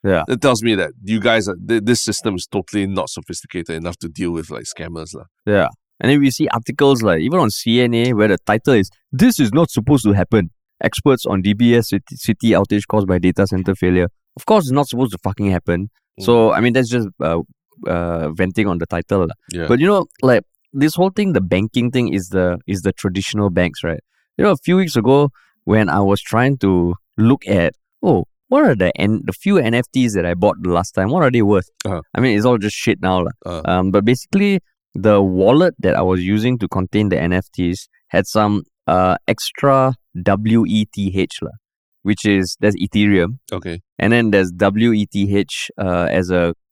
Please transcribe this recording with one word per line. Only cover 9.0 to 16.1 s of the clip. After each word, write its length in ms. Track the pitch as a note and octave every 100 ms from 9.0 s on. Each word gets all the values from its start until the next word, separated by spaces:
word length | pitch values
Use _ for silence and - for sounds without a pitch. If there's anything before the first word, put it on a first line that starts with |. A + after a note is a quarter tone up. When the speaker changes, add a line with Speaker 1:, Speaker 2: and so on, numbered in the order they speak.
| _
Speaker 1:
"This 260 | C3 B3 -
is 140 | A#2
not 180 | C3+ E3
supposed 320 | - A#2 C#3+
to 80 | G#2
happen. 380 | G2+ F2 A2 E2+ - _ _
Experts 420 | - - D3 C3 -
on 160 | G2
D 120 | F#2+
B 200 | G#2 A#2+
S 140 | A#2 A2
city, 240 | G2+ - -
city 320 | - G#2+ A#2
outage 320 | F#2 G2 G#2 -
caused 180 | G#2+ F#2+
by 100 | F2+
data 300 | F2+ E2+ F#2+
center 260 | F#2 F#2 F#2+
failure." 340 | F2+ F2+ F2 - _ -
Of 100 | -
course, 200 | A3 C#3+
it's 80 |
not 160 | C3+ C#3+
supposed 240 | A#2+ B2+
to 40 | G#2+
fucking 220 | A2+ G#2 G2+
happen. 380 | F2+ - F2 G#2 - _